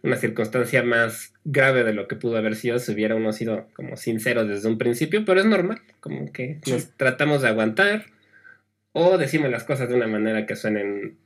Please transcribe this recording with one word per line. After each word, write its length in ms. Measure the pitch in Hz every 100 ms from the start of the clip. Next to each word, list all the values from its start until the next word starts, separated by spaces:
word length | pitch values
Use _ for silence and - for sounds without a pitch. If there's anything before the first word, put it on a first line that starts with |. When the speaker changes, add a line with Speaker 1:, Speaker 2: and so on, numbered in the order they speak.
Speaker 1:
una 140 | 135 120
circunstancia 640 | 110 110 110 127 120 131
más 500 | 120 117 113 110 - _
grave 380 | 156 143 135 127
de 80 | 113
lo 140 | 104 98
que 80 | 110
pudo 200 | 120 113
haber 180 | 110
sido 240 | 107 123 120
si 140 | 120
hubiera 220 | 104 107
uno 180 | 113 110
sido 360 | 107 113 107 -
como 220 | - - -
sincero 480 | - 110 117 117
desde 240 | 107 101 110
un 100 | 110
principio, 460 | 120 120 156 208
pero 160 | 214 185
es 60 | 214
normal, 340 | 202 180 220 _ _
como 300 | 143 139 143
que 280 | - 127 151
Speaker 2:
Sí. 80 | -
Speaker 1:
nos 180 | 123 - -
tratamos 460 | 135 127 147 143
de 60 | 123
aguantar, 580 | 110 110 110 202 214 - _ _ - - - _ _ _
o 260 | - 175 185
decimos 320 | 135 156 143
las 140 | 113
cosas 240 | - 139 120
de 60 |
una 120 | 123 113
manera 400 | 107 110 110 107
que 100 | 107
suenen 600 | 107 107 101 101 101 -